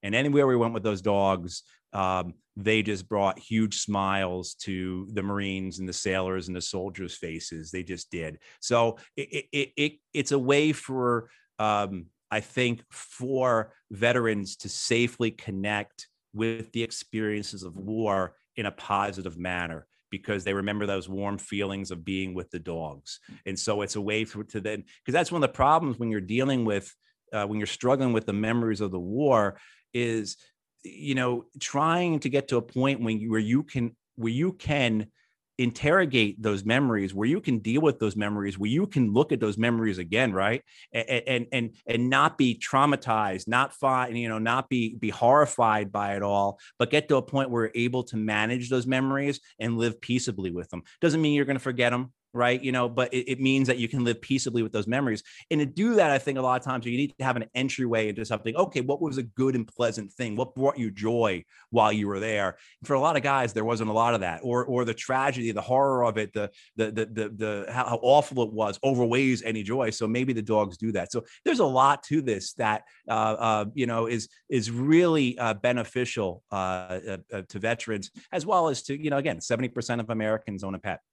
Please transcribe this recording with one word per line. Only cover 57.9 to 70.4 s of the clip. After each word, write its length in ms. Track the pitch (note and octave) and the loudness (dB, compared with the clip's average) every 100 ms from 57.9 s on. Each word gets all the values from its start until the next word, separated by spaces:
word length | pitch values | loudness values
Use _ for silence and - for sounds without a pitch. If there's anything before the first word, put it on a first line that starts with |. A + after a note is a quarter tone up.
| A2+ G#2+ | 0 0
into 140 | G2+ | -4
something. 320 | A2 G#2+ A2+ C3+ | -4 -4 -2 0
Okay, 260 | F#3 C#3 | 0 0
what 200 | B2+ C#3+ | -2 -2
was 160 | D#3+ C3+ | -2 -4
a 60 | |
good 320 | A#2 - C3 B2+ | -6 -2 0 0
and 120 | A2 | -4
pleasant 440 | - A#2+ A2 G2 | -2 -2 -2 -10
thing? 240 | - A#2 G#2 | -8 -6 -4
What 180 | B2+ | -4
brought 240 | C3 C3+ C#3 | 0 -2 0
you 140 | A2+ | -6
joy 520 | G2 G#2+ A#2+ A2 F2+ - - _ | -4 -2 2 2 0 -8 -20 _
while 200 | A#2 G#2+ | 4 4
you 160 | G#2+ G2+ | 4 -2
were 120 | G2 | -2
there? 380 | G#2+ G#2+ F#2+ - - _ | -2 -2 -2 -4 -20 _
And 60 | - | 0
for 60 | |
a 60 | C#3 | 2
lot 180 | D3+ D3+ | 4 2
of 60 | |
guys, 280 | C#3 C#3 A#2+ | 2 2 2
there 140 | A2 A2 | 0 -2
wasn't 240 | A#2 A2 | 0 0
a 40 | |
lot 200 | A2 A#2 | 4 4
of 60 | A2+ | 2
that, 220 | F2+ E2 | 0 -4
or, 200 | B2+ A#2+ B2 | -2 -2 0
or 200 | B2 A#2 | 0 0
the 80 | |
tragedy, 580 | A2+ - C3 C#3 C3 A#2 | -4 -2 0 0 0 -4
the 100 | G#2 | -4
horror 420 | G2 B2+ C#3 B2+ | 0 2 2 4
of 160 | A#2+ G#2+ | 2 0
it, 120 | G#2 | -4
the, 200 | A2 G2+ _ - - | -4 -6 _ -18 -2
the, 160 | A2 | -2
the, 140 | G#2+ A2 | 0 -4
the, 220 | A2+ G#2+ | -2 -6
the, 360 | G#2+ G#2+ G#2 F#2 | -4 -4 -4 -6
how, 180 | A#2+ B2 | -4 -2
how 100 | A#2 | 0
awful 400 | A#2+ C#3+ C#3+ B2+ | 6 6 4 -2
it 100 | A2+ | -2
was 240 | A2 G#2+ G2 | 0 -2 0
overweighs 580 | C3+ B2+ A#2 B2 C3+ A#2+ | 0 2 2 4 2 2
any 220 | A2+ A2 | -2 -4
joy. 260 | G2+ B2+ A#2 | -2 -2 -2
So 180 | - A2 | -2 -2
maybe 240 | A#2+ C3 | 0 0
the 120 | A2+ | -2